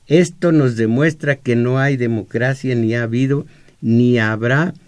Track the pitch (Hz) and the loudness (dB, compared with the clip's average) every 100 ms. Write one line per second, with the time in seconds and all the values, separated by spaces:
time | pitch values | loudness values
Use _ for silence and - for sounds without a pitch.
0 | - 156 175 - 175 160 131 113 110 117 | 0 2 2 0 0 2 2 0 0 2
1 | 160 156 143 139 123 120 123 131 139 135 | 0 0 -4 -4 -2 0 0 0 0 -2
2 | 120 113 95 117 127 135 131 120 110 117 | -2 -4 -4 -4 -2 -4 -4 -2 -2 -2
3 | 117 117 131 143 - - - _ 113 117 | -2 -2 -2 -2 -6 -18 -20 _ 0 2
4 | 123 123 110 110 117 139 175 - | 4 2 0 0 0 0 -2 -6